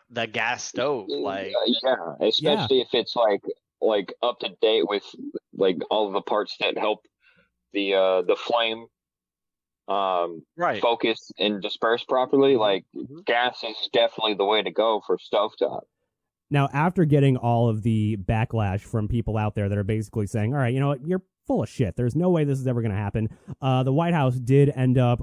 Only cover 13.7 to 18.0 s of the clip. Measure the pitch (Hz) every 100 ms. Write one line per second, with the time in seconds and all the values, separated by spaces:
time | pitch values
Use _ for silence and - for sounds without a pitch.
13.7 | 107 - 120 117 - 110 98 98 107 95
14.7 | 101 113 107 - 113 - 110 104 - -
15.7 | - - _ _ _ _ _ - 104 -
16.7 | 139 175 190 156 147 139 127 120 117 120
17.7 | 107 113 110